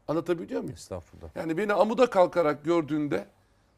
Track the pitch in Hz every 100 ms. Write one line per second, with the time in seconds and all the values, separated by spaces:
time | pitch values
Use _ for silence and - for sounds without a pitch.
0 | - 156 170 170 196 262 180 - - 92
1 | - - 80 - 165 160 208 202 320 247
2 | 240 196 180 180 151 143 151 170 139 151
3 | 147 175 196 _ _ _ _